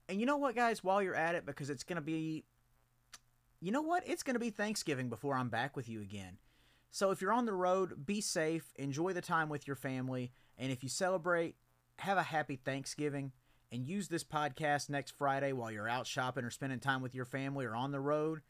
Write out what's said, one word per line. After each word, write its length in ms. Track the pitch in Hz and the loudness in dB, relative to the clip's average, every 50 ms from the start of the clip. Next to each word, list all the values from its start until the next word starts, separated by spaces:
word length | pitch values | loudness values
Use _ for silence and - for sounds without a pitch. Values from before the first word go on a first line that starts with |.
| _ | _
And 140 | - 185 202 | -4 -2 0
you 40 | 233 | 2
know 120 | 262 294 | 4 4
what, 180 | 285 285 269 214 | 4 2 2 2
guys? 300 | 240 240 233 220 - - | 4 4 4 2 2 2
While 160 | 185 190 202 | 4 4 4
you're 140 | 202 185 147 | 4 2 2
at 200 | 131 160 165 175 | 2 2 2 2
it, 100 | 165 - | 0 -2
because 240 | 143 139 - 147 131 | -4 -6 -6 -4 -4
it's 140 | 143 131 - | -6 -6 -4
gonna 180 | - 180 170 | -4 -4 -4
be, 440 | 143 156 160 160 160 160 156 156 - _ _ _ _ _ _ _ _ _ _ _ _ _ - - _ _ _ _ _ _ _ - | -2 -2 -2 -2 -2 -2 -4 -6 -8 _ _ _ _ _ _ _ _ _ _ _ _ _ -20 -20 _ _ _ _ _ _ _ -6
you 140 | 160 180 226 | -2 0 0
know 80 | 285 | 2
what? 260 | 311 311 349 359 - | 2 2 2 2 2
It's 160 | - 349 339 - | 0 -2 -2 0
gonna 160 | 294 247 233 | 0 0 0
be 120 | 240 233 | 0 -2
Thanksgiving 580 | 214 - 208 214 214 - - 165 143 127 127 120 | -2 -2 -2 -2 -2 -2 0 0 0 0 0 -2
before 260 | 113 - - 143 139 | -4 -2 0 0 2
I'm 140 | 127 127 120 | 2 0 0
back 260 | 117 113 127 139 - | 0 0 0 0 -2
with 140 | 143 120 117 | -6 -8 -6
you 120 | 113 107 | -6 -8
again. 360 | 104 95 104 101 95 92 90 - _ _ _ _ _ _ _ _ _ _ | -8 -8 -8 -10 -10 -12 -14 -18 _ _ _ _ _ _ _ _ _ _
So 200 | - - 202 190 | -2 2 2 2
if 100 | 190 - | 2 2
you're 120 | 190 190 220 | 2 4 4
on 120 | 254 240 | 4 4
the 80 | 226 196 | 2 2
road, 520 | 180 180 180 185 190 190 165 - - 139 | 2 4 4 6 4 4 0 -2 -6 -4
be 160 | - 202 220 | -2 -2 0
safe, 500 | - - - 175 156 156 165 165 - - - | 0 0 2 2 2 2 2 0 -2 -6 -8
enjoy 340 | - 135 143 135 147 170 190 | -6 -4 -2 0 2 2 2
the 100 | 185 175 | 0 0
time 280 | 170 - 175 165 156 151 | 0 2 2 2 2 2
with 180 | 151 143 - | -2 -4 -4
your 80 | - 139 | -4 -6
family, 560 | - - 135 131 131 127 131 131 127 123 123 - _ _ _ _ | -4 -4 -4 -2 -2 -2 -2 -2 -2 -4 -6 -8 _ _ _ _
and 140 | - 123 135 | -6 -4 -4
if 120 | 131 127 139 | -2 -2 -4
you 60 | 127 | -4
celebrate, 680 | - - 190 180 190 185 151 180 175 170 170 - - _ _ _ _ _ _ _ _ - | -2 0 2 2 2 2 2 2 2 2 2 0 -4 _ _ _ _ _ _ _ _ -6
have 180 | - 185 196 | 0 2 2
a 60 | 180 160 | 2 2
happy 320 | - 160 151 147 - 143 | 2 2 0 0 0 -4
Thanksgiving, 760 | - - 143 135 139 135 - - - 147 147 139 139 139 135 - _ _ _ _ _ _ - | -4 -4 -4 -4 -4 -4 -6 -4 -2 -2 0 0 -2 -4 -6 -8 _ _ _ _ _ _ -8
and 160 | 120 123 127 | -6 -4 -4
use 200 | 135 185 208 185 | -2 -2 -4 -2
this 160 | 151 165 156 - | -2 -4 -4 -4
podcast 680 | - - 151 151 147 143 - 160 147 147 143 - - | -2 -2 0 0 0 -2 0 2 2 2 2 2 0
next 220 | 147 139 135 - | -2 -4 -4 -6
Friday 420 | - - 143 139 135 139 139 139 135 | -4 0 2 2 4 4 2 2 0
while 180 | 123 117 113 | 0 -2 -4
you're 160 | 110 104 104 | -4 -2 -2
out 200 | 113 120 127 113 | 0 0 -2 -2
shopping 360 | - - 135 127 127 123 139 120 | -2 -2 0 0 0 0 -2 -2
or 60 | 117 | -4
spending 300 | - - 139 135 131 120 | -4 -4 -4 -4 -4 -2
time 220 | - 139 135 131 | 0 0 0 0
with 140 | 131 123 127 | -2 -4 -6
your 80 | 131 127 | -8 -6
family 420 | 123 - 135 135 139 139 139 131 | -4 -4 -4 -4 -2 -2 -2 -2
or 100 | 113 107 | -2 -2
on 160 | 117 131 139 | -2 -2 -2
the 80 | 143 139 | -2 0
road, 420 | 139 143 151 151 151 160 160 156 - | 2 2 2 2 2 0 -2 -4 -8